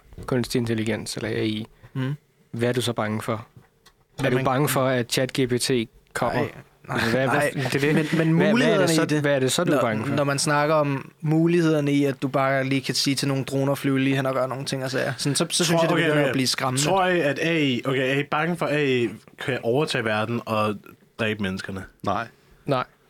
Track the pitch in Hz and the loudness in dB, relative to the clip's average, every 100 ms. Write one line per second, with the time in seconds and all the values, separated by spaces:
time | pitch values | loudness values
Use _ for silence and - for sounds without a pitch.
0 | _ - - 127 117 131 113 113 107 101 | _ -14 -4 -2 0 0 0 -2 -2 -4
1 | - - 107 117 113 107 110 - - 135 | -6 -8 -4 -2 -2 -2 -8 -14 -12 -6
2 | 131 147 _ _ _ 117 120 123 117 117 | -4 -6 _ _ _ -2 -2 0 -2 -2
3 | 107 107 - 110 113 - - _ _ _ | -2 -2 -4 -6 -8 -20 -20 _ _ _
4 | _ - 135 127 135 127 147 143 131 127 | _ -4 0 0 2 2 2 2 2 0
5 | 117 - 131 - 127 123 - 127 113 _ | 0 -2 -2 0 0 0 0 0 -2 _
6 | _ - 120 123 123 - - _ - - | _ -4 -2 0 -2 -6 -20 _ -8 -2
7 | 113 123 131 147 147 156 127 143 143 156 | 0 2 2 2 0 0 -2 0 2 2
8 | 156 165 160 165 - 240 - - 139 160 | 2 2 4 4 4 4 4 4 4 2
9 | 165 151 143 139 131 - 175 143 117 107 | 2 2 2 2 2 2 2 2 2 0
10 | 123 143 143 139 156 147 151 156 143 139 | -2 0 0 0 0 2 2 2 2 -2
11 | - - 151 160 165 175 160 156 143 143 | -6 -6 0 2 4 4 4 2 2 2
12 | 139 131 139 139 135 135 131 135 127 127 | 2 0 -2 0 2 0 0 -2 -2 -2
13 | 143 131 139 135 131 135 135 139 143 135 | 0 0 0 -2 -2 -2 0 0 0 2
14 | 135 135 131 135 131 127 135 139 131 127 | 2 0 0 -2 -2 -4 -6 -4 -4 -4
15 | 127 127 147 139 165 - 165 165 165 170 | -4 -2 -2 -2 -2 0 2 2 2 2
16 | 165 151 139 135 127 - 135 127 147 190 | 2 2 2 0 -2 -2 -2 0 0 2
17 | 185 175 143 131 165 165 143 123 - 135 | 2 2 0 0 0 0 0 0 -2 -2
18 | 131 139 143 151 165 170 147 147 143 127 | 0 0 -2 -2 -2 -2 -2 0 2 2
19 | 117 107 - - - 120 117 127 156 131 | 0 -6 -18 -10 -6 -4 0 0 0 -2
20 | 113 107 110 117 - 107 107 101 - - | -2 -2 -2 -4 -4 -2 -2 -4 -10 -20
21 | _ - 110 107 98 95 - 95 - - | _ -6 -4 -2 -4 -4 -8 -12 -14 -8
22 | 107 98 117 - _ - - 127 - _ | -4 -4 -4 -14 _ -12 -4 -2 -4 _
23 | _ | _